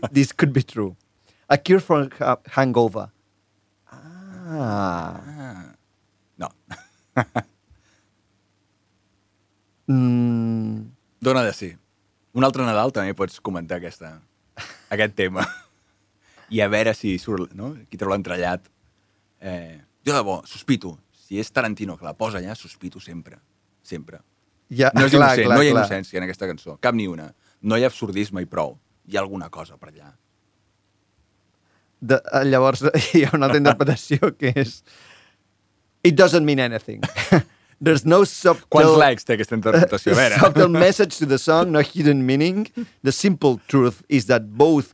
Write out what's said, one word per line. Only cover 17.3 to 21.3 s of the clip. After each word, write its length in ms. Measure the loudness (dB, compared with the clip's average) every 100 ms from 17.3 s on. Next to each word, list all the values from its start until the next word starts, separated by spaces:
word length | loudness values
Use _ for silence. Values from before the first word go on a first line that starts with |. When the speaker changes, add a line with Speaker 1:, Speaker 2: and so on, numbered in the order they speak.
| -8 -8
Speaker 2:
no? 220 | -12 -14 -16 -16
Qui 80 | -8
treu 120 | -4
l'entrellat. 560 | -4 -6 -6 -6 -6 _ _ _ _ _ _ _ _
Eh, 400 | -14 -14 -16 -20 _ _ -4
jo 80 | -4
de 60 |
bo, 180 | -4 -8 -10
sospito, 520 | -10 -4 -4 -6 -18 _
si 260 | _ -12